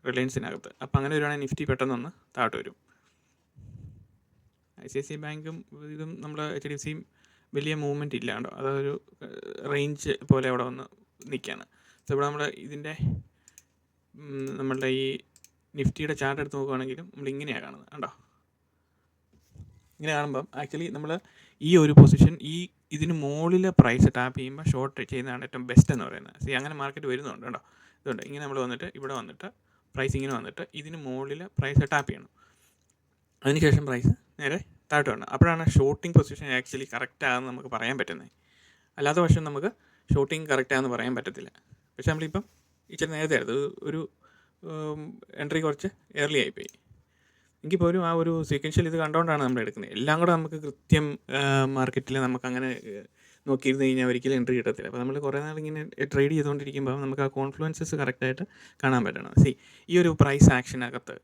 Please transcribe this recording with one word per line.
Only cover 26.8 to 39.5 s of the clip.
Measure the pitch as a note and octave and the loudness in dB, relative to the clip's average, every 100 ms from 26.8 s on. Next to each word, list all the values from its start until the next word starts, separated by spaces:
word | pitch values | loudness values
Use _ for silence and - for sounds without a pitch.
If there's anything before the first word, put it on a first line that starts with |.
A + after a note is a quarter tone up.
മാർക്കറ്റ് | C#3 C#3 C#3+ | -10 -8 -6
വരുന്നുണ്ട്, | B2+ C#3+ - A#2+ | -6 -6 -12 -12
കണ്ടോ? | A#2+ _ _ - _ | -12 _ _ -20 _
ഇതുണ്ട്, | C#3+ A2+ - | -8 -8 -10
ഇങ്ങനെ | C#3+ C#3+ | -12 -8
നമ്മൾ | C3+ B2 | -6 -6
വന്നിട്ട് | A#2+ F2 - | -6 -12 -12
ഇവിടെ | C3+ C3+ | -10 -10
വന്നിട്ട് | G#2 - G3 _ _ _ _ - | -10 -16 -18 _ _ _ _ -6
പ്രൈസ് | C3+ C3+ | -4 -2
ഇങ്ങനെ | C3+ B2 | -2 -6
വന്നിട്ട് | - - - D#3 | -8 -12 -12 -12
ഇതിന് | D3+ E3 C#3 | -14 -14 -10
മുകളിൽ | B2+ C#3 D3 F#3 - | -8 -8 -10 -8 -4
പ്രൈസ് | C#3 C#3 C#3+ | 2 2 2
ടാപ്പ് | D3 C3+ | -2 -2
ചെയ്യണം. | - - _ _ _ _ _ _ _ _ _ _ _ | -12 -16 _ _ _ _ _ _ _ _ _ _ _
അതിനുശേഷം | C3+ D3+ D#3 C#3+ C#3+ | 0 4 6 4 2
പ്രൈസ് | B2 B2 - _ - | 0 2 2 _ -8
നേരെ | C#3+ E3 - - _ | -4 -4 -6 -20 _
താഴോട്ട് | D3 C#3 | 0 0
വരണം. | A2 - | -4 -6
അപ്പോഴാണ് | C3+ E3+ E3 D#3+ - | 4 4 4 2 4
ഷോർട്ടിങ് | C3+ D3 F3 E3+ | 4 2 4 4
പൊസിഷൻ | - C#3+ D3 B2+ | 4 -6 -4 -4
actually | - C3+ C3+ | -4 -10 -8
കറക്റ്റ് | A#2+ B2+ _ C#3 | -8 -8 _ -2
ആണെന്ന് | B2 C3 | -2 -4
നമുക്ക് | B2 C3 A#2 | -10 -8 -6
പറയാൻ | A2+ C3 | -4 -4
പറ്റുന്നത്. | - B2 D#3 _ _ _ _ _ _ - | -4 -6 -12 _ _ _ _ _ _ -2
അല്ലാത്ത | C#3+ D#3 F3 | 0 2 4
പക്ഷം | E3+ D#3 | 4 2